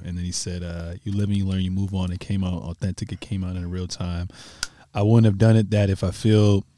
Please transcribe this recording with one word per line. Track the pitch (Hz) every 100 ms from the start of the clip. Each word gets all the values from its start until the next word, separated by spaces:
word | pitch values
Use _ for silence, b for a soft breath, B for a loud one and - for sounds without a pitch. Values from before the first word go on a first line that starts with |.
| 87
And | 90
then |
he | 87
said, | 87 90 87
uh, | 87 85 85 90
"You | 107
live | 101 101
and | 101
you | 95
learn, | 92
you | 92
move | 95 98
on." | 95 92
It | 87
came | - 98
out | 92 87
authentic. | 85 85 95 - 101
It | 92
came | - 98
out | 92 90
in | 87
real | 92 90
time. | - 90 87 90 B B B B B B
I | 107
wouldn't | 104 117 110
have | 98
done | 113 110
it | 98
that | 104 101
if | 95 95
I |
feel | - 110 107 104 98 -